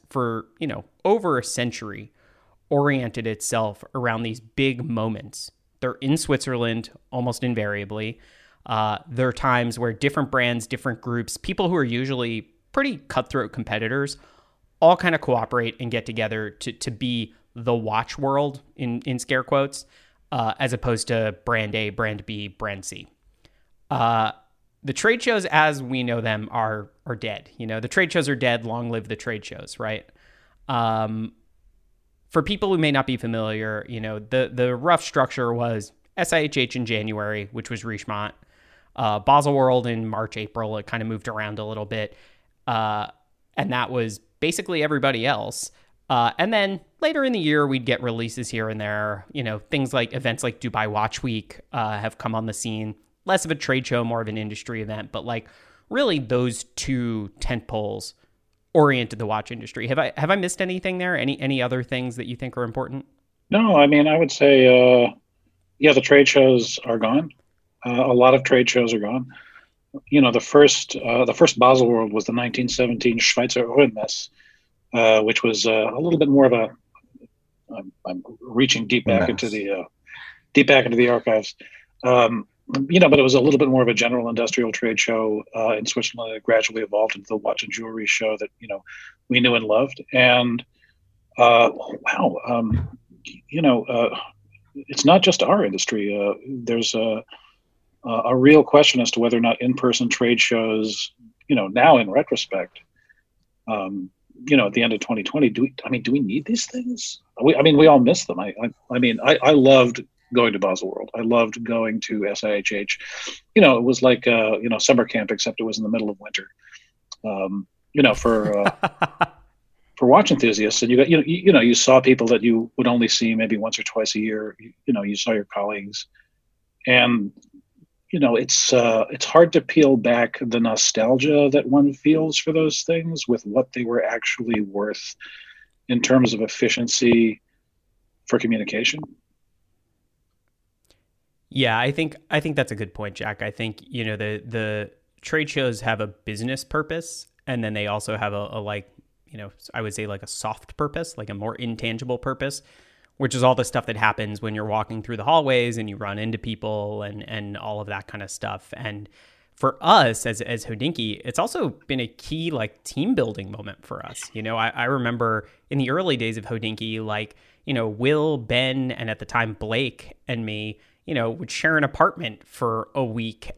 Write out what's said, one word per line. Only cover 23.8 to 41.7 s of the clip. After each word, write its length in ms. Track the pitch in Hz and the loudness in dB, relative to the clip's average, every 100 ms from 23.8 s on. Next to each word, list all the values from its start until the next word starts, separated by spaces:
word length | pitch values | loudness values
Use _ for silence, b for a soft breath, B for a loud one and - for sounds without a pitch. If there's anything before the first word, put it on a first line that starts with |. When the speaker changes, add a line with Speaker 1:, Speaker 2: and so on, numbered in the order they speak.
| - | -8
Speaker 1:
Uh, 420 | 131 117 113 110 - _ _ _ _ | -2 0 0 -2 -6 _ _ _ _
the 120 | - | -10
trade 280 | 139 214 240 | -2 0 0
shows 220 | 247 214 | 0 -2
as 380 | 180 151 156 143 | 0 2 2 0
we 200 | 123 131 | -4 -4
know 200 | 120 117 | -4 -4
them 260 | 113 107 107 | -4 -4 -6
are, 400 | 117 110 107 101 _ | -4 -4 -4 -12 _
are 100 | - | -12
dead. 360 | 110 113 101 - - | -10 -8 -10 -14 -14
You 80 | 110 | -8
know, 120 | 110 | -8
the 100 | 120 | -4
trade 220 | 196 175 | -2 0
shows 160 | 175 143 | 0 -2
are 80 | |
dead. 300 | 127 123 117 | -2 0 -2
Long 240 | 113 117 117 | -4 -8 -6
live 180 | 113 104 | -6 -8
the 100 | 110 | -10
trade 280 | 123 107 | -10 -10
shows, 320 | - 107 107 - | -12 -16 -16 -10
right? 280 | 110 107 - _ _ _ _ _ - | -8 -8 -12 _ _ _ _ _ -6
Um, 680 | 123 113 110 110 110 110 - _ _ _ _ _ _ _ _ _ | -2 -2 -2 -4 -6 -10 -14 _ _ _ _ _ _ _ _ _
for 120 | 165 | -2
people 280 | 143 202 196 | -2 -2 0
who 80 | 180 | 0
may 120 | 156 | 2
not 160 | 139 135 | 0 0
be 120 | 123 | -4
familiar, 640 | 117 113 110 107 110 107 - | -4 -4 -4 -6 -6 -8 -10
you 140 | 113 | -10
know, 180 | 110 107 | -10 -10
the, 320 | 107 131 123 | -4 -2 -2
the 240 | 127 123 | -2 -2
rough 300 | 123 160 170 | 0 0 0
structure 480 | - 147 127 - 120 | 0 0 0 -2 -4
was 400 | 117 120 110 - _ _ - | -2 -4 -4 -8 _ _ -6
S 160 | 170 | -2
I 60 | 165 | 0
H 180 | 151 143 | 0 -2
H 180 | 123 | -2
in 120 | 127 117 | -4 -4
January, 640 | 110 110 107 104 107 98 | -4 -4 -6 -6 -8 -10
which 160 | 113 - | -12 -10
was 160 | 113 | -10
Richemont, 500 | 117 107 - 104 107 - _ _ _ _ _ - | -10 -12 -10 -8 -10 -12 _ _ _ _ _ -6
uh, 240 | 113 104 | -4 0
Baselworld 640 | 101 143 143 139 131 127 | 4 4 4 2 4 2
in 240 | 123 113 110 | 0 -4 -6
March, 300 | 107 110 113 | -6 -6 -8
April. 400 | 107 117 110 107 | -10 -8 -6 -8
It 80 | 101 | -8
kinda 180 | 113 | -6
moved 240 | 110 110 120 | -6 -8 -8
around 300 | 107 107 107 | -8 -8 -8
a 80 | |
little 180 | 107 | -10